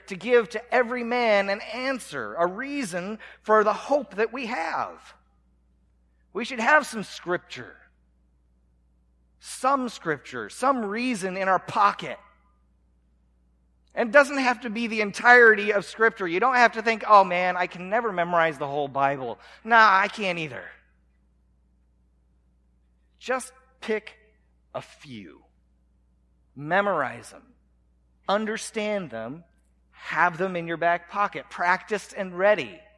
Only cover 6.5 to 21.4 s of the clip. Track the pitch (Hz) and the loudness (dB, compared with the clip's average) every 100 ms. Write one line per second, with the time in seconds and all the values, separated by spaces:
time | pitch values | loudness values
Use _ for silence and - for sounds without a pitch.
6.5 | 254 233 302 269 226 180 - - 175 - | -2 4 4 2 -6 -10 -12 -6 -6 -6
7.5 | - 107 - _ _ _ _ _ _ _ | -16 -16 -20 _ _ _ _ _ _ _
8.5 | _ _ _ _ _ _ _ _ _ - | _ _ _ _ _ _ _ _ _ -18
9.5 | - 262 277 247 - 170 143 - 127 104 | -4 0 0 -2 -8 -6 -6 -6 -12 -12
10.5 | - 262 262 208 214 254 226 185 185 190 | -4 -2 0 -4 -6 -4 -4 -6 -4 0
11.5 | 180 - - 202 196 156 117 - _ _ | 0 0 2 2 2 -6 -12 -16 _ _
12.5 | _ _ _ _ _ _ _ _ _ _ | _ _ _ _ _ _ _ _ _ _
13.5 | _ _ _ _ - 226 269 277 285 254 | _ _ _ _ -6 4 4 4 2 -2
14.5 | 233 240 208 233 220 208 - 240 247 233 | -2 -6 -6 -4 -4 -4 0 6 10 10
15.5 | 214 208 208 - - 220 214 185 170 233 | 8 2 -2 -4 0 0 0 -2 0 2
16.5 | 247 233 226 220 220 196 208 190 180 180 | 6 4 4 -2 -2 6 8 8 2 0
17.5 | 180 180 175 180 214 233 180 170 175 160 | 0 -4 -6 -4 -2 -2 -2 0 2 2
18.5 | 139 143 143 139 139 139 139 127 107 - | 0 -6 -4 -4 0 -2 -2 -6 -10 -16
19.5 | - 220 233 220 190 202 - 196 170 156 | -18 2 6 8 6 2 -2 -6 -4 -8
20.5 | 110 90 - _ _ _ _ _ _ | -10 -16 -20 _ _ _ _ _ _